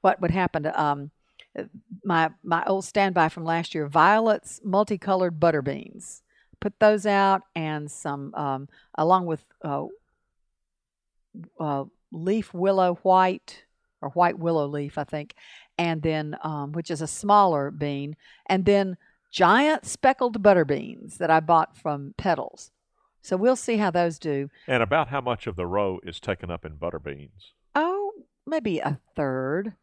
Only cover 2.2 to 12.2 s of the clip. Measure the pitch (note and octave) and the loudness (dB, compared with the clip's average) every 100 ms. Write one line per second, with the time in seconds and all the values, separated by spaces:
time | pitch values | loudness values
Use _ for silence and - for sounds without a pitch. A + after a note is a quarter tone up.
2.2 | D#3+ - G3 E3+ - G3 F#3 G#3 G3 F3 | 0 -2 -2 -2 0 -2 -2 0 2 2
3.2 | D#3+ - E3 E3 E3 D#3 D3 D#3+ E3+ G#3+ | 0 0 -2 -2 -2 -6 0 4 6 6
4.2 | A3+ G#3+ - - G#3 F#3+ G#3 G3+ G3 F#3 | 2 0 -4 -12 -2 0 0 -2 0 0
5.2 | F3+ D#3 E3+ D3+ C#3 C#3 - - - - | 0 2 2 2 -2 -8 -12 -18 -20 -20
6.2 | _ _ _ _ G#3 - G#3+ G#3+ G#3 G3+ | _ _ _ _ -8 4 4 4 2 4
7.2 | G3 F#3+ _ E3+ D#3 D3+ D3 - D#3 C#3+ | 4 2 _ -8 -6 -6 -8 -10 -8 -8
8.2 | C#3 - D3 C3+ C#3 _ _ - D#3+ F#3 | -8 -6 -4 -6 -8 _ _ -2 2 2
9.2 | F3 D#3 _ _ D#3 C#3+ D#3 G4 _ _ | 2 -6 _ _ -8 -6 -8 -14 _ _
10.2 | _ _ _ _ _ _ _ _ _ _ | _ _ _ _ _ _ _ _ _ _
11.2 | _ F#3 D#3+ _ D#3 C#3 C#3 _ _ E3 | _ -20 -20 _ -4 -4 -6 _ _ -8